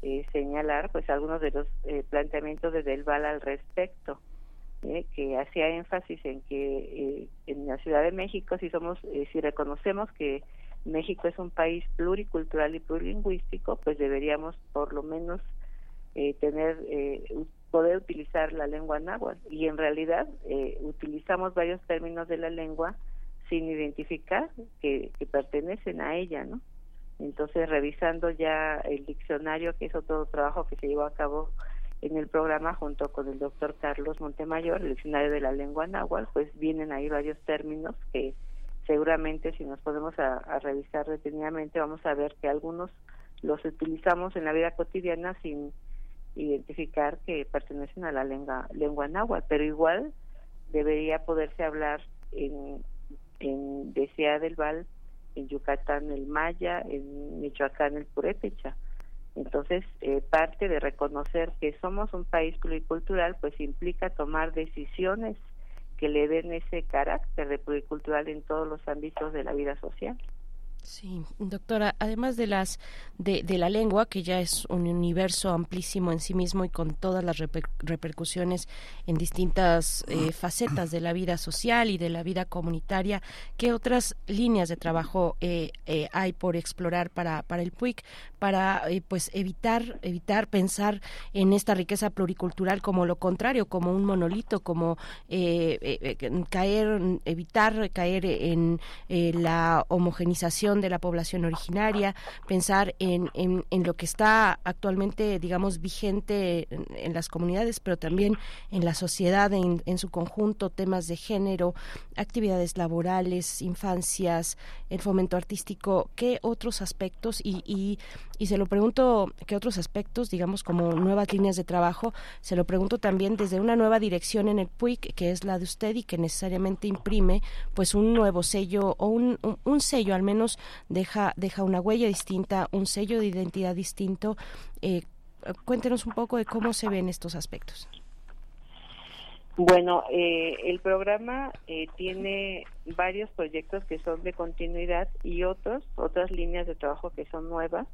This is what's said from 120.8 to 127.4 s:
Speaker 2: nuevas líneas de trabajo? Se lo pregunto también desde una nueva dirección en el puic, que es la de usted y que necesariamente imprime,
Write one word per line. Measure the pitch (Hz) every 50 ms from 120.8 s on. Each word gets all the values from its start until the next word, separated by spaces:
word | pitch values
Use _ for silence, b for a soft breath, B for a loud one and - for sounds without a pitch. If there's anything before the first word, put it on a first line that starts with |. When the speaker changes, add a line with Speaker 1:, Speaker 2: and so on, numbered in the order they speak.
| 170 170 165
Speaker 2:
nuevas | 160 180 185 196 202 208 196
líneas | 202 196 196 196 185
de | 175 175
trabajo? | - 180 180 175 175 180 - - - B B B B B B
Se | B - 190
lo | 175 175
pregunto | - 180 185 190 202 240 240
también | - 208 196 185 196 196 220 202
desde | 208 196 180 185
una | 202 233 233
nueva | 233 226 220 226 226
dirección | 208 208 180 175 - - - 220 202 214
en | 214 208
el | 190 180
puic, | - - 240 240 247 240 - - -
que | - 185 175
es | 180 165 -
la | 196 190 180
de | 175
usted | - - - - 214 220
y | 247 214
que | - - 165
necesariamente | 170 165 - - - 190 185 180 190 190 190 - - 208
imprime, | 196 185 - 208 - 190 190 180 - 208